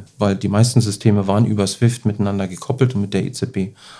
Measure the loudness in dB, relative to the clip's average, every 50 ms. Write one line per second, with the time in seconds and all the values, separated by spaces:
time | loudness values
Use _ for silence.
0 | -6 -12 _ _ 0 0 0 0 -2 0 2 4 2 4 4 2 2 2 -2 0
1 | 2 2 2 2 2 2 2 2 2 2 2 0 0 -2 0 0 0 0 0 0
2 | -2 -4 -2 0 -2 -2 -2 -2 -4 -6 -8 -12 -8 -8 0 0 0 0 2 -2
3 | -4 -2 -2 -4 -4 -4 -4 -6 -8 -6 -4 -6 -6 -6 -8 _ -20 -20 -20 -20